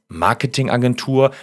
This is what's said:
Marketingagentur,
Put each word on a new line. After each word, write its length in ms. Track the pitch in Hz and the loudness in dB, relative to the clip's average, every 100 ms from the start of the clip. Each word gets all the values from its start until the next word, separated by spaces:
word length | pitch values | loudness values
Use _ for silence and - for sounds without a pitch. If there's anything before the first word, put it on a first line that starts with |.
| - | -14
Marketingagentur, 1200 | 80 90 117 127 - 131 123 123 123 - 135 135 - | -2 0 0 -2 -2 -2 0 0 0 -2 2 2 0